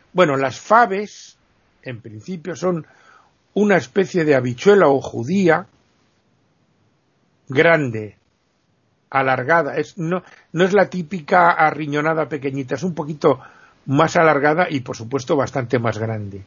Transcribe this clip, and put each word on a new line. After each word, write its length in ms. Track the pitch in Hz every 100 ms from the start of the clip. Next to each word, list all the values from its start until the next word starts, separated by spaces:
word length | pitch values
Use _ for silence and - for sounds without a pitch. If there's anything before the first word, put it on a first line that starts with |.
| _
bueno, 240 | 180 165 135
las 220 | 135 -
faves, 760 | - 226 220 196 202 - - _ _ _ _ _
en 200 | 131 110
principio, 540 | 113 107 170 185 180 160
son 300 | 185 170 - _ _ _ _ _ _ 196
una 220 | 208 175
especie 480 | - 202 185 180 151
de 100 | 131
habichuela 520 | 123 123 196 202 151
o 120 | 139
judía 680 | - 117 120 196 175 160 190 _ _ _ _ _ _ _ _ _ _ _ _ _ _ _ _ _ -
grande, 720 | 131 165 160 131 110 107 - _ _ _ _ _ _ _ _ -
alargada. 640 | 135 131 127 127 165 143 151
Es, 220 | 151 -
no, 260 | 160 180 - _ _
no 120 | 160
es 100 | 185
la 160 | 202 180
típica 600 | 180 160 185 143 185 170
arriñonada 760 | 170 156 147 151 147 156 160 143
pequeñita, 460 | 151 139 139 127 143
es 80 |
un 100 | 180 160
poquito 440 | 147 151 156 131 - _ _ _ -
más 300 | 139 160 175
alargada 520 | 160 143 151 160 180
y, 100 | 139
por 140 | 131 120
supuesto, 400 | 113 135 - 147
bastante 440 | 120 139 120 123
más 180 | 117 107
grande. 460 | 113 110 101 98